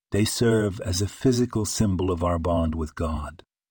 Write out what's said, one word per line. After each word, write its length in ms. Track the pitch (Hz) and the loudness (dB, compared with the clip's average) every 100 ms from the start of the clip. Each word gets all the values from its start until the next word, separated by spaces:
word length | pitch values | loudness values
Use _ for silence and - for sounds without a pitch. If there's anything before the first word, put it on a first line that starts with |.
| _ | _
They 140 | 101 | 0
serve 560 | 107 - 117 113 104 90 | 0 2 2 4 2 -2
as 200 | 98 92 | -4 -2
a 60 | 101 | -4
physical 580 | - 131 120 123 113 | 0 2 2 0 0
symbol 460 | 107 - 107 92 95 | -2 0 0 2 0
of 140 | 87 | 0
our 160 | 87 85 | 0 0
bond 340 | 85 85 82 | 0 0 0
with 220 | 80 78 - | -2 -6 -6
God, 480 | 82 76 69 - _ _ _ | -4 -4 -8 -12 _ _ _